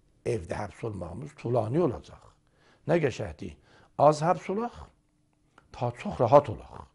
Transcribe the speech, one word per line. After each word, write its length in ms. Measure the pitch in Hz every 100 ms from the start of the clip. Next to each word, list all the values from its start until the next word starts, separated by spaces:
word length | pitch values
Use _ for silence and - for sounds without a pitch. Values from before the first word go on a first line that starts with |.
| _ _ 117
evdə 320 | 113 82 -
həbs 240 | 104 -
olmağımız 540 | 117 101 85 87 143 -
tulani 420 | 113 123 107 143
olacaq. 460 | 170 90 - - - _ _ _ _ _ -
Nə 120 | 170
qəşəkdir, 540 | 147 - 104 78 95 76 _ - _ -
az 220 | 143 151
həbs 280 | 160 175 -
olaq, 240 | 196 240 - - _ _ _ _ _ _ _ -
ta 200 | - 120
çox 280 | - 208 -
rahat 320 | 117 143 -
olaq. 320 | 90 - - -